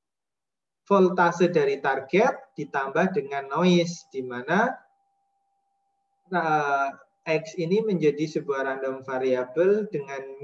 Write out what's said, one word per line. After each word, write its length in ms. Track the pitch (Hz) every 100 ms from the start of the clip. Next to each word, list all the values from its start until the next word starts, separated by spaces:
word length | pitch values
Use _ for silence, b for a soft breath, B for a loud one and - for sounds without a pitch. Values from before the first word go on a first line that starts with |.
| _ _ _ _ _ _ _ _ -
voltase 640 | 196 185 180 175 175 175
dari 320 | 160 139 135
target 720 | 143 123 - 185 262 - -
ditambah 640 | - 139 143 135 156 185 214
dengan 320 | - 139 135
noise, 560 | 151 180 175 170 - -
di 80 | 131
mana, 480 | 127 120 135 190 247 - _ _ _ _ _ _ _ _ _ _ _ _ _ _ -
eh, 600 | 180 160 151 143 139 139 - _ _ 165
X 320 | 156 - 185
ini 240 | 165 208
menjadi 480 | 220 170 151 147 156
sebuah 400 | - 143 135 135
random 320 | 135 131 135
variable 880 | 131 131 131 127 127 160 190 208 202
dengan 320 | 151 139 139 135 139